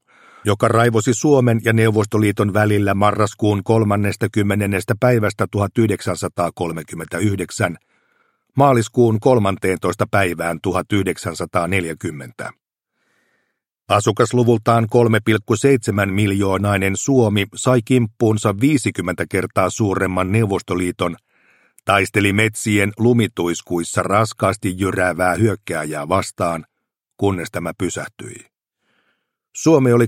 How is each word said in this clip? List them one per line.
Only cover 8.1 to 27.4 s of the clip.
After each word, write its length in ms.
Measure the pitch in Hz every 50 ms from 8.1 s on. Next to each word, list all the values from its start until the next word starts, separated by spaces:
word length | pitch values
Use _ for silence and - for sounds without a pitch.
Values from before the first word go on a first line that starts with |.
| _ _ _ _ _ _ _ _ -
maaliskuun 640 | 135 143 139 131 117 110 - - 123 120 113 110 104
kolmanteentoista 840 | - 135 127 117 101 98 95 - - 95 92 - - 92 87 - 107 -
päivään 480 | - 101 98 90 82 80 85 85 85 80
tuhat 320 | - 95 87 92 82 - 104
yhdeksänsataaneljäkymmentä? 1600 | 101 95 92 80 - - 90 80 - 90 80 - 90 85 87 95 95 85 82 78 - - 85 78 - 65 60 - - - - - _ _ _ _ _ _ _ _ _ _ _ _ _ _ _ _ _ _ _ _ _ _ _ _ _ _
Asukasluvultaan 1000 | - 101 104 - 117 101 - 120 - - 123 120 117 117 107 - 120 117 117 113 107
kolme 300 | - 120 120 110 113 104 -
pilkku 300 | 113 110 101 - - 113
seitsemän 580 | - - 139 139 127 - 123 98 104 98 98 95
miljoonainen 840 | 101 107 98 98 98 101 95 95 95 101 101 101 95 98 98 95
Suomi 480 | - - 139 135 127 113 104 104 104 101 - -
sai 260 | - - 131 127 127 110
kimppuunsa 720 | - 131 127 117 107 _ - 120 107 110 104 - 107 98 101
viisikymmentä 680 | 127 151 156 123 - - - - 85 90 87 - 87 -
kertaa 400 | - 92 87 - - 104 92 90
suuremman 600 | - - 110 98 92 92 95 92 92 92 92 92
Neuvostoliiton, 840 | 101 113 113 98 98 85 - - 90 90 90 90 - - 95 87 82 - _ _ _ _ _ _ _ _ _ _ _ _ -
taisteli 480 | - 101 98 95 - - 107 101 101 98
metsien 580 | 107 110 110 107 - - 113 104 101 101 104 101 -
lumituiskuissa 1040 | 110 120 123 117 107 - - - 85 87 87 - - - 90 85 82 - - - 87
raskaasti 680 | 90 98 107 113 - - - 107 98 98 - - 98 90
jyräävää 580 | 92 98 92 92 95 90 90 82 82 90 90 87
hyökkääjää 720 | 90 110 110 92 - - - 85 78 76 78 76 73 71 78
vastaan, 560 | 92 98 - - - - 92 85 82 80 - _ _ _ _ _ _ _ _ _ _
kunnes 300 | - 101 101 95 87